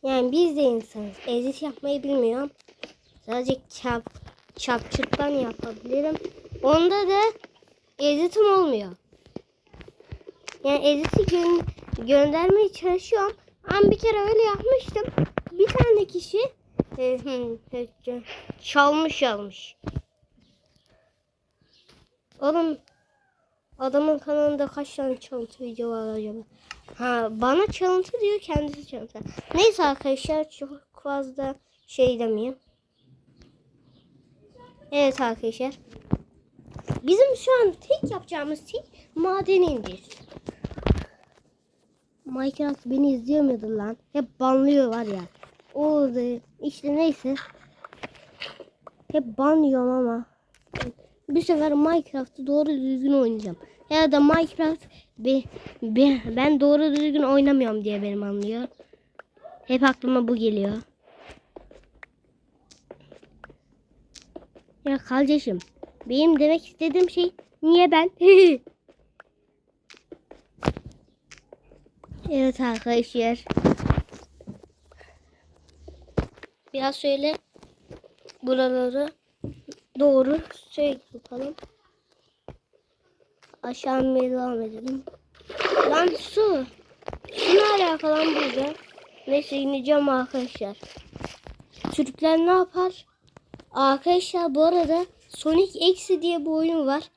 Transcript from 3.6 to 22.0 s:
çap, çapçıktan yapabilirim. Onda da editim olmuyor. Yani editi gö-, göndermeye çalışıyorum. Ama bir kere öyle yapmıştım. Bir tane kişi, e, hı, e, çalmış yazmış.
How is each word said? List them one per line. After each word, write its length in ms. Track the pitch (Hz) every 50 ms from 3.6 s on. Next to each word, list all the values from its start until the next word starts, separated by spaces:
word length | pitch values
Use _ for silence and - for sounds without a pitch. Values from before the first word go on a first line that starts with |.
| - _
çap, 340 | - - - 254 240 233 233 - _ - - - - _ _ _ _
çapçıktan 720 | - - - 240 233 - - - - 269 - - - 285 294
yapabilirim. 880 | 294 277 254 233 226 - - 233 220 220 226 240 254 277 285 311 311 - - - - - - - - -
Onda 460 | - 262 302 320 339 359 381 403 403 359
da 120 | 392 403 427 453 440 - - - _ _ _ _ _ _ _ _ _ -
editim 540 | 277 294 294 294 330 349 - 427 427 415 392
olmuyor. 380 | 381 370 311 254 214 202 185 180 _ _ _ _ _ _ - _ - _ _ _ _ _ _ - - - - _ _ - _ - - _ - _ _ _ - - - -
Yani 240 | 277 285 285 277 294
editi 480 | 294 285 320 - - - 392 349 349
gö-, 280 | 349 339 339 349 339 - - - - - - - - 226
göndermeye 680 | 233 277 277 285 294 294 320 339 370 381 415 427 381
çalışıyorum. 640 | - - 339 359 359 370 - - 466 427 392 415 453 _ _ _ _ _ _ -
Ama 220 | - 403 403 403
bir 80 | 427 -
kere 200 | 453 453 440 415
öyle 240 | 403 415 453 427
yapmıştım. 640 | 453 427 403 403 - 466 539 494 - - - 427 415 - - - - - - - - -
Bir 140 | 349 349 392
tane 380 | 453 - 508 494 480 440 415 392
kişi, 340 | - - 359 - - - 415 494 523 - _ _ _ _ - - - - 262
e, 200 | 254 254 254 254
hı, 400 | 233 277 262 247 240 233 233 226 _ _
e, 500 | - 247 247 233 _ _ _ 247 247 240 226 - - - - - - -
çalmış 600 | - - - 294 285 285 302 311 320 320 - -
yazmış. 540 | 285 247 214 208 202 202 190 - - - - _ - - - - - _ _ _ _ _ _ _ _ _ _ _ _ _ _ _ _ _ _ _ _ _ _ _ _ _ _ _ _ _ _ _ _ _ _ _ _ _ - _